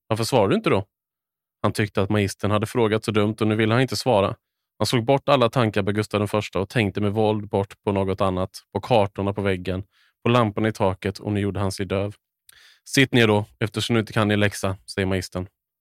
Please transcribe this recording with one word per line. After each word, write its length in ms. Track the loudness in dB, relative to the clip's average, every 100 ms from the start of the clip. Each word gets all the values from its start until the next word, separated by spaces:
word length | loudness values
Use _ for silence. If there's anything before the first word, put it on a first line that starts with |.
| _
Varför 180 | -4
svarar 240 | 0 2 2
du 60 | 2
inte 140 | 2
då?" 140 | 0 -2 _ _ _ _ _ _ _
Han 100 | -4
tyckte 300 | -2 -2 -2
att 80 | 0
magistern 400 | 0 0 -2 -2
hade 160 | -2 -2
frågat 380 | 0 0 0
så 60 | 0
dumt 260 | 0 0 0
och 60 | 0
nu 80 |
ville 200 | 2 2
han 80 | 2
inte 140 | 0 -2
svara. 400 | 2 2 2 -4 _ _ _ _
Han 80 | -2
såg 180 | 0
bort 240 | 2 0 2
alla 220 | 2 2
tankar 320 | 2 0 0
på 100 | -2
Gustav 280 | -2 -2 -2
den 80 | 0
första 300 | -2 -2 -4
och 80 | -4
tänkte 320 | -2 -2 -2
med 120 | -2
våld 360 | 0 0 0 -2
bort 260 | -4 -4 -6
på 80 | -2
något 280 | -2 -2 -2
annat, 300 | -2 -2 -4 -10 -10
på 80 | -8
kartorna 520 | 2 2 2 -2 -4
på 100 | -2
väggen, 400 | -2 -2 -4 -8 -8 _ _ _
på 60 | 0
lamporna 380 | 2 2 0 -4
i 40 |
taket, 460 | 0 -2 -2 -6 -6
och 140 | -4
nu 80 | -2
gjorde 200 | -2 -2
han 120 | -4
sig 140 | -4 -4
döv. 280 | -4 -4 -10 _ _ _ _ -20 _
"Sitt 280 | -2 2 4
ner 140 | 6 6
då, 180 | 4 0 _
eftersom 340 | -4 -4 0
du 60 | 0
inte 120 | 0
kan 160 | 0 2
din 120 | 2
läxa", 360 | 0 0 -6 -6 -8
säger 120 | -4 -2
magistern. 400 | -2 -4 -8 -8 _ _ _